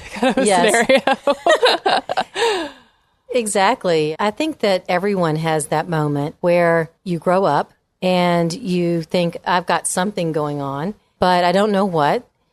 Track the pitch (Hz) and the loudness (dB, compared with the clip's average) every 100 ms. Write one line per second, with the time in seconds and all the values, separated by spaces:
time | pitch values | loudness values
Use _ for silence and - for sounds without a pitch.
0 | - - 254 247 240 185 180 233 240 262 | -12 -4 -2 0 2 2 4 2 2 2
1 | - 254 - 277 679 622 466 - - - | 2 -2 -2 0 2 2 2 2 0 -2
2 | - - - 381 453 381 294 269 _ _ | -2 -6 -6 -2 -2 -2 -6 -12 _ _
3 | _ _ - 254 214 202 190 262 185 160 | _ _ -4 -4 0 2 2 2 0 0
4 | 151 156 208 214 311 277 208 185 - 180 | 0 -2 -4 -2 -4 -2 0 0 0 -2
5 | 202 196 165 151 165 156 143 156 180 160 | 0 0 0 0 0 -2 0 -2 -2 -2
6 | 151 147 147 - 175 175 170 165 160 _ | -2 -2 -4 -2 0 2 4 2 -2 _
7 | 190 170 185 180 190 143 208 _ _ _ | -8 -4 0 2 2 0 -2 _ _ _
8 | 185 180 175 175 170 175 190 180 170 170 | 0 2 2 2 0 -4 -4 -2 0 -2
9 | 160 185 170 - - 180 170 175 - - | -2 -2 -2 -4 -2 -2 0 -2 -2 -4
10 | 190 202 165 156 147 147 139 139 170 214 | -4 -4 -4 -2 -4 -4 -6 -6 -8 -10
11 | _ - 185 180 180 185 214 190 202 165 | _ -2 0 2 2 2 2 2 0 2
12 | 147 220 - _ _ | 2 0 -4 _ _